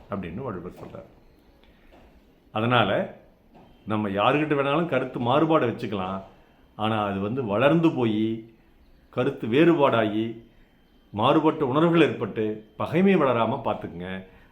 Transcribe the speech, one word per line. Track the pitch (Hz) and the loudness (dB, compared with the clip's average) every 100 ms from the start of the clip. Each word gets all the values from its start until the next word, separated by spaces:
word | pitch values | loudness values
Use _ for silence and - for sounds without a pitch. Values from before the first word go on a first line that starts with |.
| - | -10
அப்படின்னு | 101 90 90 | -10 -8 -10
வள்ளுவர் | 135 92 87 - | -10 -10 -12 -16
சொல்றார். | - - - - _ _ _ _ _ _ - - - _ _ _ _ | -18 -18 -20 -20 _ _ _ _ _ _ -20 -20 -20 _ _ _ _
அதனால | 107 117 123 98 120 - - - _ _ - - _ - | -4 0 2 2 0 -2 -10 -20 _ _ -20 -20 _ -6
நம்ம | 107 104 | -4 -2
யாருக்கிட்ட | 98 117 143 151 | 0 2 2 0
வேணாலும் | 147 139 147 170 | 0 0 0 0
கருத்து | 127 131 - | -2 -4 -4
மாறுபாடு | 120 143 160 156 120 | 0 2 4 2 2
வச்சுக்கலாம், | 101 113 101 92 95 - - _ _ _ - | -2 -6 -6 -6 -8 -12 -20 _ _ _ -6
ஆனா | 107 110 | -2 -2
அது | 104 98 | -2 -2
வந்து | 104 131 | -4 -4
வளர்ந்து | 117 104 139 165 165 | -2 0 2 4 2
போய் | 131 117 107 110 113 - _ _ _ _ _ _ | 2 -2 0 -2 -4 -10 _ _ _ _ _ _
கருத்து | 123 131 135 120 | -4 -4 -4 0
வேறுபாடாகி | 123 165 156 139 123 110 107 113 113 - _ _ _ _ _ _ | 4 4 6 4 4 2 0 -4 -8 -18 _ _ _ _ _ _
மாறுபட்ட | 101 120 156 156 156 139 | -2 2 4 2 0 0
உணர்வுகள் | 139 170 170 139 | 2 4 4 2
ஏற்பட்டு | 110 110 110 107 107 - - | 2 -6 -4 -4 -4 -12 -10
பகைமை | 107 147 196 180 | -2 2 4 4
வளராம | 135 117 113 135 | 2 2 0 -2
பார்த்துக்குங்க. | 117 104 98 82 90 95 - - - | -4 -6 -8 -12 -10 -10 -14 -20 -20